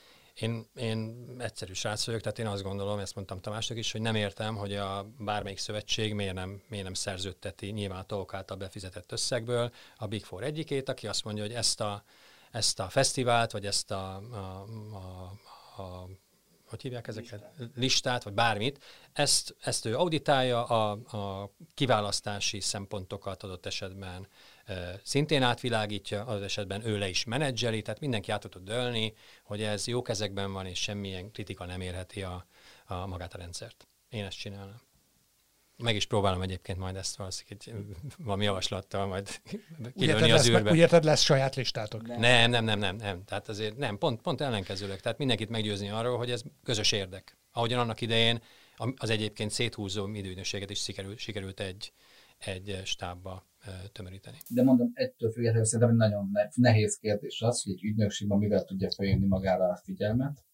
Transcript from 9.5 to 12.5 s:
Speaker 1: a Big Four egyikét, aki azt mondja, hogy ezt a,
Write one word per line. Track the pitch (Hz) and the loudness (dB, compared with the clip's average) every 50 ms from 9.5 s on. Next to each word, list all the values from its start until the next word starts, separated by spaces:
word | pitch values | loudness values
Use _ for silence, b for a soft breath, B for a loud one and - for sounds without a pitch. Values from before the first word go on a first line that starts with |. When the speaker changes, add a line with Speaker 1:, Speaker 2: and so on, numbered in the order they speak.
| 123 117 120 113 b b b b b | 0 0 0 -2 b b b b b
Speaker 1:
a | - 113 | -10 -8
Big | 98 113 104 - | -6 -6 -6 -6
Four | - 92 90 113 | -8 -10 -8 -6
egyikét, | 147 151 160 160 160 143 135 131 - | -6 -6 -6 -4 -4 -4 -4 -2 -4
aki | 131 - - | -6 -6 -6
azt | 104 98 - - | -4 -4 -4 -4
mondja, | 110 104 107 104 | -4 -4 -4 -4
hogy | 104 117 | -6 -2
ezt | 120 107 - - - | 0 0 0 0 0
a, | 113 104 101 101 b b b b b b b b b b | -2 -4 -6 -8 b b b b b b b b b b